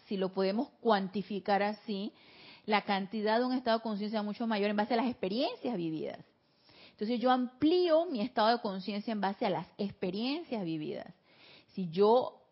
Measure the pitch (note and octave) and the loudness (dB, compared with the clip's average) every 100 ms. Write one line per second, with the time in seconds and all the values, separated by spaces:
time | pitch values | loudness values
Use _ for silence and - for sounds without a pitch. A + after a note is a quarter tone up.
0 | - G3 F#3+ F#3+ F#3+ G#3 C4+ _ - G3 | -8 -4 -2 0 0 0 -4 _ 2 2
1 | F#3+ G3+ F#3 G3+ F3+ G3 G3+ G#3+ - G3 | 2 -4 -6 -6 0 2 2 -4 -6 -6
2 | G#3 - - - - - - G#3+ - G3 | -6 -10 -20 -20 -20 -14 -2 0 2 -2
3 | F#3+ A3+ G#3 A3 B3+ B3+ B3+ A3+ A3+ G#3 | -2 -2 0 2 2 0 0 0 0 -4
4 | G#3 A3 G#3 G#3 A#3 G#3 G#3 G#3 A3 A#3 | -4 -4 -4 -4 -2 0 0 0 0 0
5 | B3+ B3+ F#3 G#3+ D#4 B4 B3 A3 E3 D#3 | 0 -2 -4 -2 -2 -4 -6 -4 -4 -4
6 | C#3 - - _ _ _ _ - - _ | -6 -10 -16 _ _ _ _ -20 -20 _
7 | G#3+ B3 B3 B3+ B3 - D4+ F4+ F4+ D#4 | -4 0 2 2 0 0 4 4 4 4
8 | F4 C4 A3+ - G#3+ A#3+ A3+ F#3+ F#3+ G3+ | 2 -2 -2 2 4 4 0 -6 -6 -6
9 | G3+ G#3+ G3 G3+ A3 D#3+ F3+ - G3+ - | -4 -2 -2 -2 -2 -2 -4 -6 -6 -4
10 | F#3+ F#3+ A#3+ D4+ E4 A3+ F3 D#3+ D3+ C3+ | -6 -4 -4 -4 -6 -6 -4 -4 -6 -8
11 | - - _ _ - - _ - F3+ E3 | -12 -18 _ _ -20 -20 _ -8 -4 4
12 | G#3 A#3+ A#3+ - _ | 6 6 2 -6 _